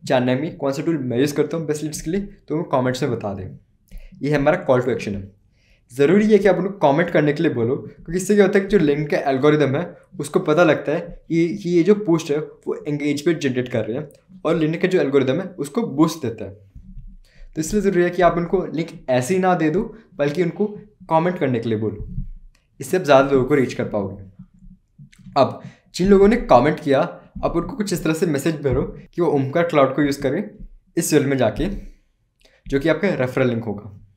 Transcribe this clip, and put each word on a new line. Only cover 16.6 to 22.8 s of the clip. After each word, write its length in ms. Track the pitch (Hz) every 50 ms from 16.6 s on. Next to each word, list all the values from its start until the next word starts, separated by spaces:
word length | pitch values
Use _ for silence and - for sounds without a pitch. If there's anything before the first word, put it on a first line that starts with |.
| - _ _ - - - - - - - - - - _ _ - - - -
तो 60 | -
इसलिए 200 | 160 - 208 208
ज़रूरी 220 | 190 196 180 175 175
है 60 | 175
कि 120 | 175 -
आप 160 | 175 170 165
उनको 280 | 175 170 - - 185 165 143 143
link 160 | 151 165 - - - - -
ऐसे 240 | 127 127 127 - 190
ही 60 | 185
ना 140 | 185 185 180
दे 140 | 165 160 151
दो, 140 | 151 190 226 - - - _ _ _
बल्कि 280 | - 143 143 147 180 175
उनको 240 | 170 - - 208 208 - - - - _ _ - -
comment 280 | 165 160 170 180 180 -
करने 200 | 151 131 123 113
के 100 | - 120
लिए 80 | 110 107
बोलो। 280 | 113 104 98 - - - - - - - - - - - _ _ _ _ _
इससे 180 | _